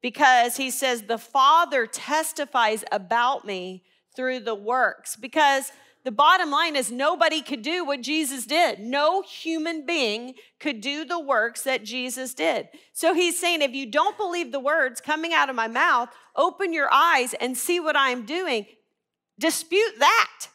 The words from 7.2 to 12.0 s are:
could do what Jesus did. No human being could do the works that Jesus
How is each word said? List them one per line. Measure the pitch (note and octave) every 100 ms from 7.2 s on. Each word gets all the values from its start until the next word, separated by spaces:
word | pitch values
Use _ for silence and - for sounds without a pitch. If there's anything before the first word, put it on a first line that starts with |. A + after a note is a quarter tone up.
| E4 D#4
could | B3+ C#4
do | A3 F4
what | D#4 C#4+
Jesus | A#3+ D#4 D4 C4+
did. | A#3 D#4 E4 G3+
No | A3 C#4 D4+ F#4
human | F#4 - D#4+ D#4+ D#4 E4 C#4
being | E4+ A#3+ G#3+ B3 B3+ - _
could | D4+ A#3
do | B3 D4
the | C#4+ F4
works | C#4 B3 A3+ A#3
that | C4+ C4
Jesus | G#3 B3